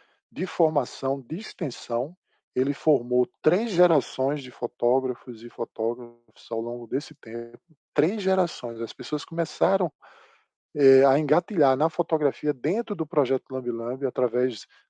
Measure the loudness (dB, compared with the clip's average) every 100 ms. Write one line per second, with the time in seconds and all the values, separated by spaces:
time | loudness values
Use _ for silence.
0 | _ _ _ -8 -6 2 2 2 -2 -4
1 | -4 -4 -6 -10 -10 -8 -8 -8 -6 -4
2 | -4 -10 _ _ _ -2 -2 0 2 2
3 | 2 0 0 _ 0 2 0 2 4 4
4 | 0 -4 -2 -4 -8 -8 -8 -2 0 0
5 | 0 -6 -10 -14 -12 -8 -8 -4 -4 -4
6 | -10 -18 _ -20 -8 -6 -6 -8 -6 -6
7 | -6 -14 -12 -10 -10 -16 _ _ _ 0
8 | 0 0 0 0 0 -4 -10 -6 -8 -8
9 | -8 -8 -6 -6 -6 0 0 2 -2 -6
10 | -20 -20 -20 _ _ _ _ 4 8 8
11 | 6 4 2 0 0 2 2 4 0 0
12 | 0 2 0 0 -2 -2 -2 -2 -4 -6
13 | -2 0 2 0 -2 -6 -4 -4 -6 -4
14 | -4 0 0 2 0 -2 -12 _ _